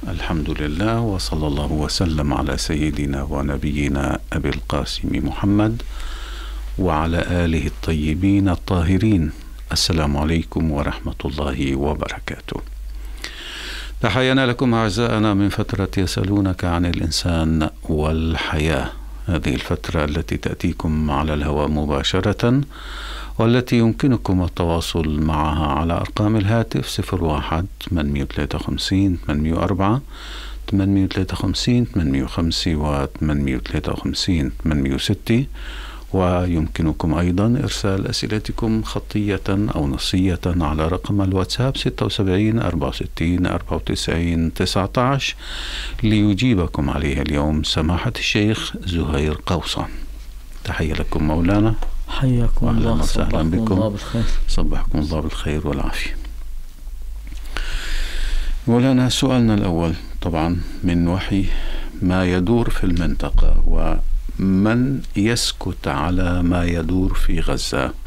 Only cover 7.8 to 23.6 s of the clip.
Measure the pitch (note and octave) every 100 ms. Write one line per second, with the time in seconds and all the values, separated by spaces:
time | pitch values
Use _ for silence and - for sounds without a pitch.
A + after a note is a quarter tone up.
7.8 | - D#2+ D2+ D#2 G2 G2+ G2 F2+ - F#2
8.8 | E2 F#2 A2 G2+ D2+ - - - - D#2
9.8 | - E2 D2 C#2+ D2+ E2 E2 - D#2+ C#2+
10.8 | C#2+ - - B1+ D2 C#2 C#2+ C2 C#2 C2+
11.8 | C#2+ D2 - - - - - - - -
12.8 | - - - - - - - - - -
13.8 | - - A#2 G#2 C3 C3 C3 A#2+ C3 A2+
14.8 | A2 F#2+ A#2 A2 A2 G2+ G2+ F#2 G#2+ G2+
15.8 | F#2+ - F#2 - F#2+ G2+ G2 F#2 F2+ E2+
16.8 | F2 E2+ E2+ D#2 F2+ E2+ D#2+ D#2+ D2+ -
17.8 | - D#2+ D2+ D#2+ D#2+ D#2 - D#2 D2+ C#2+
18.8 | A#1 - - - - E2+ D2 C2 - E2+
19.8 | - F2 D2+ D2+ D#2+ E2 - - F2+ D#2+
20.8 | E2+ D#2 D#2 C#2+ D#2 D2 C#2+ D2 D2 D2+
21.8 | D2 C#2 D2 F#2 G#2 G2 A#2+ B2+ D3 -
22.8 | - - - - - - A2+ A#2+